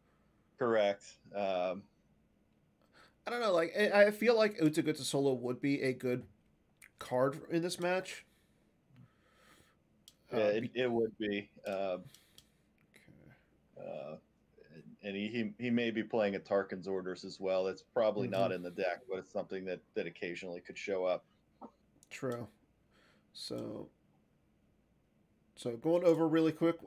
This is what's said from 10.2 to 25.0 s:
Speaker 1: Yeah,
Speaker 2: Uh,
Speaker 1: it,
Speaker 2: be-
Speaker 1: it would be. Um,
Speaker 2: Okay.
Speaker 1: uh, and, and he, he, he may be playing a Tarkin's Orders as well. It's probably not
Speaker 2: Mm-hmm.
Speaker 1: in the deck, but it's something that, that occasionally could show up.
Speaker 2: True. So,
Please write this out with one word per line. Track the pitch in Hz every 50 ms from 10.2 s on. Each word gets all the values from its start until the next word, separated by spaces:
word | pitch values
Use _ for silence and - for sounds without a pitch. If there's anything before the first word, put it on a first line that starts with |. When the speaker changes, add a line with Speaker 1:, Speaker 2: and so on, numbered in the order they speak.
| _ _ -
Speaker 1:
Yeah, | 117
Speaker 2:
Uh, | 107 104
Speaker 1:
it, | 104 113 120 120 -
Speaker 2:
be- | 117
Speaker 1:
it | 127 123 117
would | 117 113 110 104 _
be. | 107 104 101 104 98 - _ - -
Um, | 104 98 95 98 95 90 92 92 - - - _ _ _ - - _ _ _ _ _ _ _ _ _ _
Speaker 2:
Okay. | - _ - - - 82 82 - _ _ _ _ _ _ _ _ -
Speaker 1:
uh, | - 87 85 76 69 - - - - _ _ _ _ _ _ - - - 76
and, | 82 - - - - -
and | 104 98
he, | 101 101 107
he, | 117 120 113 104 - - 120
he | 123
may | 117 120 120 113
be | 107 110 107
playing | 107 - 117 107 101 98
a | 92
Tarkin's | 82 - 101 98 98 - 104 92 85
Orders | 98 95 92 90 92 90 85 -
as | 95 90 -
well. | 95 95 92 92 92 95
It's | 92 - -
probably | _ _ 127 113 107 101 104 98 95
not | 95 95 98 92
Speaker 2:
Mm-hmm. | 92
Speaker 1:
in | 90 87
the | 87
deck, | 87 92 95 90 85 85 - 92
but | 95 95
it's | 95 - -
something | 101 87 80 98 95 92
that, | 92 90 90 - _ _
that | 107 92
occasionally | 85 85 - 101 90 87 85 - 92 87 87
could | - - 90
show | - - - 98 92 92
up. | 92 90 85 - _ _ _ _ _ _ _ - - - _ _ _ _ _ - _
Speaker 2:
True. | - - 139 127 120 120 117 - - _ _ _ _ _ _ _ _ _ _ _ _ _ _ _ _
So, | - - - 120 120 117 113 110 110 107 - _ _ _ _ _ _ _ _ _ _ _ _ _ _ _ _ _ _ _ _ _ _